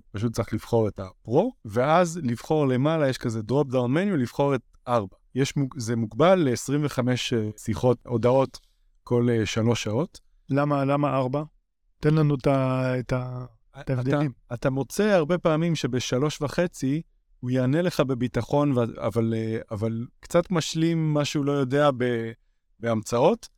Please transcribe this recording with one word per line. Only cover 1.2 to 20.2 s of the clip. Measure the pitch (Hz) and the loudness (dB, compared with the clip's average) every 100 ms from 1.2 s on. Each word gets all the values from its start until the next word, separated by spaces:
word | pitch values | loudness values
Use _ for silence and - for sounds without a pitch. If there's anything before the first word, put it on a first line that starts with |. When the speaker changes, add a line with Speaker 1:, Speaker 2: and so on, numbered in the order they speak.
| - 123 233 - 113 | -2 2 2 -2 -6
Speaker 1:
ואז | 101 135 165 175 175 | 0 2 4 2 0
לבחור | 135 117 - 151 143 | -4 -4 0 2 2
למעלה, | 123 143 165 139 | 2 2 2 0
יש | 127 | 0
כזה | 131 113 | -4 -4
drop | 107 131 147 | -2 0 0
down | 127 123 143 | 0 0 0
menu, | 202 175 | 0 0
לבחור | 120 - 143 131 | -2 0 0 0
את | - _ - | -4 _ -2
ארבע. | 120 98 - _ 127 | -2 -2 -8 _ -2
יש | 139 - | -2 0
מוג-, | 135 135 | -4 -4
זה | 110 117 | -4 -2
מוגבל | 113 110 165 190 | -2 2 4 4
לעשרים | 143 117 - 143 | 2 0 -2 -2
וחמש, | 147 - 123 123 - | -2 -2 -2 -2 -2
אה, | 120 107 - | -2 -2 -6
שיחות, | - 107 127 120 - | -6 0 0 0 -2
הודעות | 120 120 131 131 - _ _ _ _ | 0 2 2 2 -4 _ _ _ _
כל, | - 120 120 | -2 0 2
אה, | 117 104 | 2 0
שלוש | - 113 113 | 0 0 0
שעות. | - 107 165 - _ _ - | -2 -4 -4 -8 _ _ -4
Speaker 2:
למה, | 135 147 143 139 | 0 0 0 0
למה | 143 147 135 | 0 0 0
ארבע? | 127 143 151 _ _ _ _ _ | -2 -4 -6 _ _ _ _ _
תן | 151 | 2
לנו | 156 151 143 | 4 2 2
את | 143 | 2
ה-, | 135 131 127 131 127 | 2 2 0 -2 -2
את | 120 | -2
ה-, | 127 127 127 127 _ _ 135 | -4 -4 -10 -14 _ _ -12
את | |
Speaker 1:
אתה, | 139 | -4
Speaker 2:
ההבדלים. | 131 123 147 147 - - | -2 0 0 0 -4 -12
Speaker 1:
אתה | 120 139 | -4 -2
מוצא | 131 135 - | -2 -2 0
הרבה | 208 196 147 143 | 4 4 2 0
פעמים | 170 156 170 160 | 2 2 2 0
שבשלוש | 135 120 - 127 147 - | -2 -2 -2 0 -2 -2
וחצי | 143 - 180 - 131 147 - _ _ _ | -4 -2 -2 -2 -4 -2 -6 _ _ _
הוא | 123 | -4
יענה | 127 127 147 | 0 2 2
לך | 180 - | 0 0
בביטחון, | 139 131 123 - 110 143 147 127 | 0 0 -2 -2 -2 0 2 2
ו-, | 117 - 117 | 0 -2 -4
אבל, | 117 113 113 | 0 0 0
אה, | 110 110 - | -2 -4 -6
אבל | 104 113 113 123 | -4 -4 -4 -8
קצת | _ | _